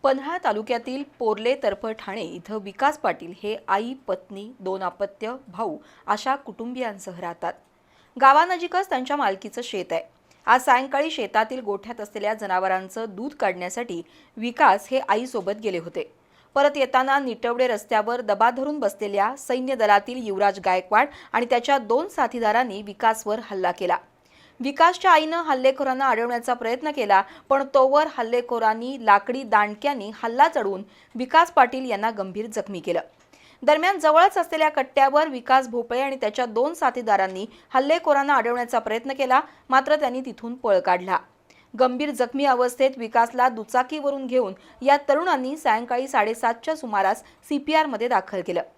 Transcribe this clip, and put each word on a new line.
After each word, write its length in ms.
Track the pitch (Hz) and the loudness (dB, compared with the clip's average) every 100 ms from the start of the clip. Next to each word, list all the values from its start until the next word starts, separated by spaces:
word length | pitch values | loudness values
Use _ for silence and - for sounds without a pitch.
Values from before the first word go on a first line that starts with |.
पन्हाळा 360 | 277 269 277 359 | 2 0 -4 -4
तालुक्यातील 600 | 339 208 214 233 247 262 285 _ | -2 -4 -4 -6 -4 -10 -10 _
पोर्ले 380 | 226 208 226 269 | -2 0 -2 -2
तर्फे 300 | 226 196 226 | -2 -4 -8
ठाणे 300 | 220 - 208 | -8 -10 -10
इथं 360 | 170 175 170 214 | -10 -12 -10 -10
विकास 400 | 202 - 285 302 | -10 -2 -2 0
पाटील 340 | 208 180 170 190 | -4 -4 -10 -10
हे 140 | 208 220 - | -8 -8 -2
आई, 260 | 196 233 262 - | -2 -2 -10 -8
पत्नी, 460 | 185 - 196 214 262 | -8 -8 -16 -16 -10
दोन 220 | 185 190 | -8 -6
अपत्य 520 | 185 - 196 - 220 262 247 | -6 -6 -10 -8 -10 -10 -14
भाऊ 280 | 175 220 160 _ _ - | -8 -8 -8 _ _ -6
अशा 300 | 208 262 269 | -4 -2 -4
कुटुंबियांसह 840 | 254 196 233 247 240 196 185 175 | -6 -14 -12 -8 -8 -10 -16 -12
राहतात. 320 | 175 170 175 - _ _ _ _ _ - | -12 -8 -8 -10 _ _ _ _ _ 4
गावानजीकच 680 | 269 285 349 359 339 359 392 | 6 6 4 -2 -2 -4 -2
त्यांच्या 280 | 262 254 294 | -4 -4 -2
मालकीचं 460 | 226 196 208 - | -2 -4 -10 -12
शेत 200 | 240 196 175 | -8 -8 -4
आहे. 120 | 165 - _ _ _ - | -6 -6 _ _ _ 2
आज 180 | 247 | 2
सायंकाळी 460 | 262 247 262 277 311 | 4 2 2 -2 -2
शेतातील 500 | 311 208 220 220 254 | -4 -2 0 0 -4
गोठ्यात 400 | 214 196 220 233 | -6 -6 -8 -14
असलेल्या 340 | 208 214 208 | -12 -6 -4
जनावरांचं 720 | 220 202 185 190 190 190 226 226 | -4 -2 -2 0 -2 -4 -10 -10
दूध 260 | 190 269 | -10 -12
काढण्यासाठी 680 | - 208 180 180 240 240 170 - _ _ - | -2 -2 -2 -8 -8 -8 -10 -12 _ _ -10
विकास 520 | 233 240 277 202 - | -8 2 4 4 0
हे 100 | 262 - | -4 0
आईसोबत 440 | 214 254 233 190 208 | -2 -2 -6 -6 -6
गेले 160 | 220 175 | -4 -6
होते. 340 | 165 170 - _ _ _ _ | -8 -10 -12 _ _ _ _
परत 160 | 277 285 285 | 2 2 2
येताना 420 | 262 262 262 277 | 0 2 2 0
निटवडे 500 | 269 233 233 240 254 | 0 -4 -4 0 0
रस्त्यावर 520 | 214 - 220 214 240 | -2 -2 -2 0 -4
दबा 300 | 214 196 226 | -2 2 2
धरून 280 | 247 285 302 | 2 -4 -2
बसलेल्या 560 | 220 202 208 196 208 269 | -4 -4 -4 0 -2 -4
सैन्य 360 | - 254 254 | -6 -4 -2
दलातील 520 | 262 214 202 202 254 220 | 0 4 4 4 -8 -6
युवराज 340 | 196 202 196 | 0 0 2
गायकवाड 440 | 190 185 185 208 294 - - | 0 0 2 2 2 -4 -4
आणि 140 | 220 240 | -2 2
त्याच्या 320 | 240 240 277 | 0 2 0
दोन 300 | 214 240 381 | 2 0 0
साथीदारांनी 760 | - 240 247 220 220 254 196 | -2 -2 0 0 2 0 -6
विकासवर 580 | 208 196 226 220 208 220 | -12 -2 0 0 -4 -6
हल्ला 300 | 226 196 180 | -6 -2 -2
केला. 260 | 180 180 175 _ _ _ _ _ _ | -2 -2 -2 _ _ _ _ _ _
विकासच्या 500 | 262 269 339 359 381 | -8 4 4 4 4
आईनं 260 | 320 311 339 | 4 4 -4
हल्लेखोरांना 720 | 320 262 262 262 269 254 269 | -2 2 2 2 -2 0 0
अडवण्याचा 460 | 220 240 240 240 | 0 0 -4 -4
प्रयत्न 360 | 240 226 254 302 | -4 -2 -4 -4
केला, 320 | 294 208 190 196 - _ | -4 4 4 2 -12 _
पण 160 | 269 269 | 0 4
तोवर 300 | 277 262 285 311 269 | 4 6 4 2 -2
हल्लेखोरांनी 880 | 226 240 240 240 220 226 247 269 220 | -2 -2 -2 0 0 0 -6 -2 4
लाकडी 360 | 202 202 254 | 4 4 -6
दांडक्यांनी 680 | 240 214 208 208 285 269 202 214 | 2 2 2 -2 -4 -4 -8 -8
हल्ला 260 | 233 240 311 | -6 4 4
चढवून 340 | 311 202 190 202 _ _ | 4 -2 -4 -10 _ _
विकास 360 | 233 254 320 339 | -8 2 2 4
पाटील 400 | - 247 262 262 | 4 4 2 -4
यांना 200 | 202 220 | -2 -2
गंभीर 360 | 208 190 190 220 | -4 -8 -8 -6
जखमी 340 | 214 - 185 | -8 -8 -8
केलं. 200 | 170 170 - _ _ _ _ _ | -2 -2 -4 _ _ _ _ _
दरम्यान, 360 | 254 302 349 381 | 2 4 2 2
जवळच 400 | 311 311 381 392 | 4 6 6 2
असलेल्या 300 | 339 320 320 | -2 0 0
कट्ट्यावर 600 | 302 262 - 269 294 311 | 0 0 2 4 4 0
विकास 400 | 254 240 262 254 | -4 2 2 2
भोपळे 320 | 233 233 240 | -8 -4 -4
आणि 160 | 277 269 | -2 -2
त्याच्या 300 | 214 208 240 | -4 -2 -2
दोन 280 | 214 277 | 0 -2
साथीदारांनी 720 | 339 262 247 226 196 190 185 214 - _ | 0 -2 -2 0 2 0 -4 -10 -14 _
हल्लेखोरांना 600 | 262 277 339 330 277 277 | 0 2 0 4 2 4
अडवण्याचा 440 | 277 226 247 240 240 | 2 2 -2 -2 -2
प्रयत्न 340 | 220 220 254 | -2 -4 -4
केला, 280 | 269 254 262 311 _ _ | -4 2 2 2 _ _
मात्र 280 | 262 277 302 | 2 4 0
त्यांनी 240 | 277 247 | 0 -4
तिथून 340 | 262 208 233 | -8 -12 -12
पळ 240 | 254 233 190 | -6 2 2
काढला. 400 | 180 180 185 185 - _ _ _ _ 226 | 4 0 0 -4 -4 _ _ _ _ 0
गंभीर 300 | 254 247 294 | 0 2 -4
जखमी 340 | 240 240 269 | -2 -4 0
अवस्थेत 460 | 277 254 247 247 269 262 | 2 2 0 2 0 0
विकासला 520 | 226 233 233 247 254 | -2 2 2 2 0
दुचाकीवरून 800 | 226 208 247 254 302 285 277 262 | 0 -2 -2 -2 -4 -4 -4 -2
घेऊन 260 | 254 208 190 - - | 0 0 -6 -20 -2
या 140 | 254 285 277 | 4 4 4
तरुणांनी 480 | 277 359 285 254 311 | 0 2 0 -2 -2
सायंकाळी 520 | 254 220 240 247 262 | 0 0 0 -4 0
साडेसातच्या 680 | 269 208 226 233 233 - 311 | 0 0 0 -2 -2 -6 -6
सुमारास 440 | 240 208 190 226 | -2 0 0 0
सीपीआर 640 | - _ - 285 294 311 311 | -8 _ -6 -6 0 0 0
मध्ये 220 | 220 240 | -2 0
दाखल 320 | 208 185 190 175 | 0 0 -8 -4
केलं. 160 | 175 - | -4 -6